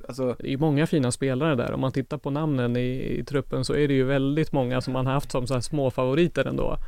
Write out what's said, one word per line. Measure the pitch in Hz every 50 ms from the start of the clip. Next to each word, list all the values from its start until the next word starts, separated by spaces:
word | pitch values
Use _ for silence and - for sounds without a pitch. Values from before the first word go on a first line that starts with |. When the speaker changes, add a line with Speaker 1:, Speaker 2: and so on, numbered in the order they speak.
| - -
Speaker 1:
Alltså | 123 131 131 123 117 -
Speaker 2:
Det | -
är | -
ju | 135 127
många | 160 160 143 139 160
fina | - 180 151 127 123 -
spelare | - 139 135 127 127 156 165 143
där. | 117 123 - -
Om | 135
man | 131 135 -
tittar | 139 123 - 151 139
på | - 143
namnen | 139 147 160 156 139 131 123 120 120
i, | 123 123 123 127 127 117 - - -
i | 127
truppen | - 139 139 - - - - 120
så | - 156
är | 147 147 143
det | 139
ju | 131 127
väldigt | 127 139 135 135 139 147 156 156 - -
många | 139 123 123 127 127
som | - 135 127
man | 131 127
haft | 131 131 143 - - -
som | 135 123
så | 117 135
här | 123
små | - - 156 147 135 127
favoriter | - - 131 127 135 160 175 165 - 139 135
ändå. | 135 135 135 - - - - -